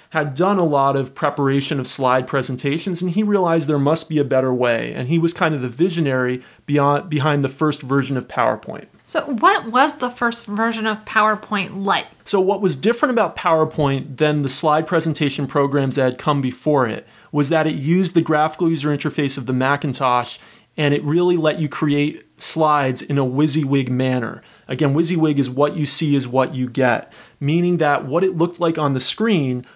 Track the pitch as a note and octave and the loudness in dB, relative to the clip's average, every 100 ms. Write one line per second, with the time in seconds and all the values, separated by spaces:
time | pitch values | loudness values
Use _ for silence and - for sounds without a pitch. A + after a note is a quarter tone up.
0 | _ D#3+ D3 C3+ F#3+ G3+ E3 C#3+ C#3 C#3 | _ -4 -4 0 0 2 2 2 2 0
1 | C3 - D3 C#3+ C#3 C#3 C3+ C#3+ B2+ - | -4 -4 -4 0 0 0 0 -4 -4 0
2 | B2+ C3 B2+ C#3 B2+ B2+ C#3 D#3 F#3+ E3+ | 2 2 0 -4 -2 -4 -4 -4 -4 -4
3 | F3+ E3+ G#3+ G3+ F3 E3 C#3+ D3 C#3 D#3+ | -2 0 2 2 2 0 0 0 2 0
4 | - D#3 B2+ C3 C3 B2+ B2 A#2 A#2 A2+ | 0 -2 2 2 2 2 0 0 -4 -6
5 | B2+ E3+ E3 E3 E3+ D3 B2 A#2 F#3 E3+ | 0 2 2 0 -2 0 -4 0 0 0
6 | D3 C3 B2+ B2+ - - - C#3+ C#3+ C#3+ | 0 0 0 -2 -8 -18 -2 2 2 0
7 | F#3+ D3+ D3+ D3 C#3 C3+ D3+ - B2+ C#3 | -2 0 2 2 0 0 -2 -2 0 0
8 | B2+ C3 - - A#2 A2 - - - _ | 0 -4 -4 0 0 0 -8 -14 -16 _
9 | - E4+ - A#3 F4 G#4 A#3 A#3+ C4 - | -6 -6 -4 2 2 2 0 2 2 2
10 | B3 A#3+ A#3+ A3+ - G#3 A3+ A3 A3 G#3+ | -6 -2 -2 -2 -2 -2 -2 -2 -4 -4
11 | - A3 G#3+ G#3 - G3+ F#3 F#3 G3 E3+ | -2 2 2 0 -2 -4 -4 -4 -2 -2
12 | - - - G3 F#3+ G3 G3 C3+ F#3+ A#3+ | -2 -14 -2 2 2 2 0 0 0 0
13 | C#4 A#3 F3+ - F3+ D#3+ D#3 - C#3+ C3+ | 0 2 0 0 2 2 2 0 0 0
14 | C3+ C3 D3+ D3+ C#3 - D#3+ D3+ D#3+ F3 | -6 -2 0 2 0 0 2 0 2 0
15 | D#3+ D3+ D3 C#3 C3+ D3 C#3 C#3+ C3+ C3+ | 0 -2 -2 -2 -2 0 2 0 0 0
16 | C3 B2+ D#3 C#3+ C3 B2+ D#3 C#3+ A#2 A2 | 0 0 -2 0 -2 -4 0 2 0 -4
17 | - - - D3 C3+ D#3+ D#3 D#3+ C#3 F3+ | -12 -20 -6 -2 2 2 0 -2 0 2
18 | F#3+ E3 D#3+ D3+ D#3 - E3 D#3+ D3 D3 | 2 0 0 0 0 0 -2 0 -2 -2
19 | D3+ D3+ C#3+ C#3 A#2+ B2+ C3 C#3+ D3 A#2+ | -2 -2 -2 -2 -2 0 0 0 -2 -2
20 | C3+ B2 A#2 - - - _ - D3 C#3+ | 0 0 -2 -12 -20 -20 _ -2 0 0
21 | C#3+ E3 F3+ F3 D#3 E3 D3 - D3+ C#3+ | 0 2 2 2 2 0 -4 -2 0 2
22 | D3 - - _ - D#3+ D#3 D3 C3+ B2+ | 0 -4 -20 _ -4 0 2 2 2 -2
23 | - C#3 C3 C3 D3+ C#3+ C#3 C#3 B2+ B2+ | -2 -2 0 2 2 2 0 0 0 0
24 | C3 B2+ A2+ - - - - C3 D3 C#3+ | 0 0 -4 -10 -18 -20 -10 -2 2 2
25 | E3 F3+ D#3+ C#3+ B2 B2+ D3 E3 C#3+ - | 2 2 2 2 0 2 0 0 -2 0
26 | D#3+ C#3 B2 B2+ B2+ C3 B2 A2+ B2+ A2+ | 2 0 2 0 0 -2 -4 2 2 2
27 | - - - _ C#3+ E3 F3 F3 D3+ C#3+ | -4 -20 -20 _ 0 2 2 2 2 0
28 | C3 D#3 F#3 E3+ E3+ - E3+ E3 D3 C3 | 0 0 0 2 -2 0 -2 0 0 0
29 | - - A3+ F#3+ C3+ B2+ - | 0 0 0 2 0 -4 -8